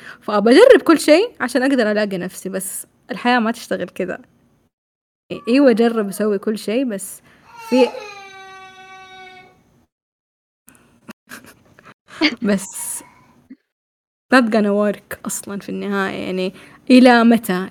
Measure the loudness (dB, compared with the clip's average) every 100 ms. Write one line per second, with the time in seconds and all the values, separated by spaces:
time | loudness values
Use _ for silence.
0 | -18 -18 -4 0 4 8 8 8 6 2
1 | 4 2 2 -4 -4 -2 0 0 0 0
2 | -4 -6 -10 -12 -10 -10 -10 -14 -16 _
3 | -14 -6 -2 0 -2 -6 -8 -8 -8 -10
4 | -10 -10 _ _ _ _ _ _ _ _
5 | _ _ -16 -10 -2 2 4 4 2 0
6 | -4 -4 -4 -4 -4 -8 -6 -6 -6 -8
7 | -12 -18 _ _ _ -20 -4 0 0 -2
8 | -16 -20 -20 -20 -20 -20 -20 -20 -20 -20
9 | -20 -20 -20 -20 -20 _ _ _ _ _
10 | _ _ _ _ _ _ _ _ _ _
11 | -20 -20 _ -20 -20 -20 _ _ -20 _
12 | _ -6 -6 -4 -2 -2 -4 -14 -14 -14
13 | -16 _ _ _ _ -20 _ _ _ _
14 | _ _ 0 0 2 0 0 0 -2 -4
15 | -12 -16 -12 -12 -12 -14 -12 -10 -6 -6
16 | -6 -8 -8 -6 -6 -10 -20 -8 2 6
17 | 6 6 4 2 0 -6 -6